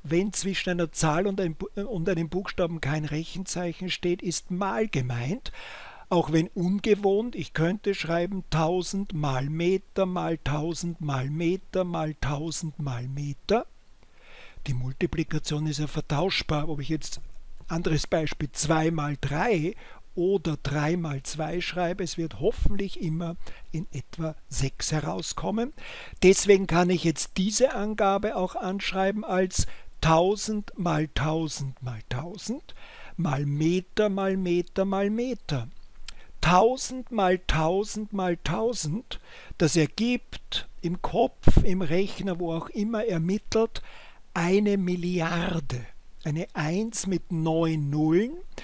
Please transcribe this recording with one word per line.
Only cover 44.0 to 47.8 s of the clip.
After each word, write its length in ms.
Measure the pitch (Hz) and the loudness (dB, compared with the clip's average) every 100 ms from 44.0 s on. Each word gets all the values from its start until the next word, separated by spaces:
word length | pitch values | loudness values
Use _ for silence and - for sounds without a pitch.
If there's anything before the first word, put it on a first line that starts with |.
| - - - | -18 -20 -8
eine 440 | 170 170 196 208 196 | -2 4 4 4 2
Milliarde. 1080 | 180 180 175 180 165 170 175 165 135 123 104 - - - 160 | 0 0 0 0 0 0 0 -2 -2 -4 -6 -14 -16 -8 -4
Eine 220 | 151 180 | -4 -4
eins 540 | - 151 180 226 - 190 | -4 -2 0 -2 -2 0
mit 240 | 180 - | -2 -2
neun 580 | 165 160 160 165 156 | -2 2 2 2 0